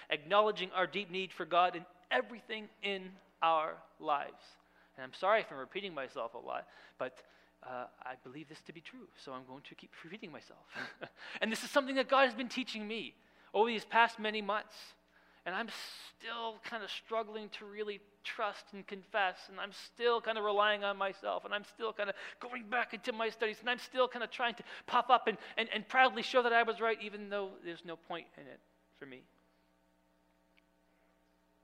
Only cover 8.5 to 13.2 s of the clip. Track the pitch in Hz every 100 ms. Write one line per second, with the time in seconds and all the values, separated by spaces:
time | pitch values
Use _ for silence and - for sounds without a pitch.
8.5 | 156 - 160 - 254 208 - 143 131 131
9.5 | 135 - - - - 165 214 180 135 -
10.5 | - - - - - - - - - 214
11.5 | 220 240 294 262 269 - 269 262 220 247
12.5 | 262 247 220 208 226 131 -